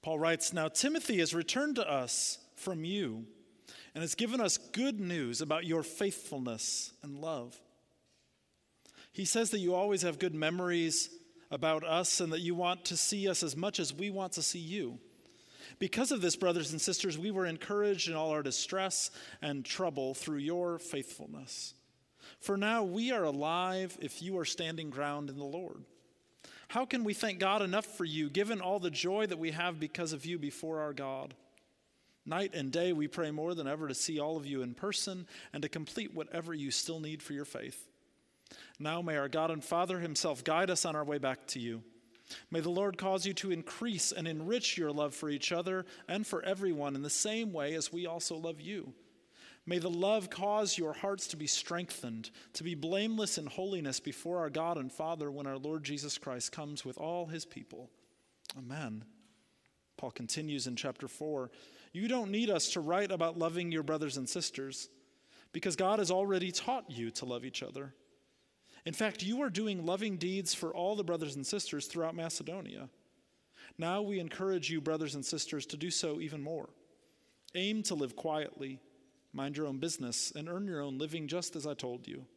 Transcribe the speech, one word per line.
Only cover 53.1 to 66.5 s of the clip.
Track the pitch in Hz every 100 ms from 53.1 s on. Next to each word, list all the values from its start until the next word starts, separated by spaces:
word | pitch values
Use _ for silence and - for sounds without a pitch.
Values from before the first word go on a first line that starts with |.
| 220 208 -
in | 147
holiness | - 190 190 143 127
before | - - 165 175
our | 156
God | 143 165 170
and | 131
Father | - 160 165 147
when | 143 139
our | 135
Lord | 147 156 143
Jesus | 147 143 -
Christ | - 123 120
comes | - 147 147
with | 135 123
all | 156 175 165
his | 165 160
people. | - - - 247 _ _ _ _ _ - 135
Amen." | 123 143 135 110 110 - - _ _ _ _ _ _ -
Paul | 131
continues | - 117 - 156 143 123
in | 120
chapter | 143 123 131
four, | - 151 147 127 - - - -
"You | 170 220
don't | 254 208
need | 208 233
us | 175 -
to | 180
write | 151 180 202
about | 185 165 165
loving | 165 170 170
your | 160
brothers | 147 156 151 135
and | 127
sisters, | - - - 135 131 - - _ _ _ - -
because | 170 190 151
God | 185 214
has | 180
already | 185 202 190 180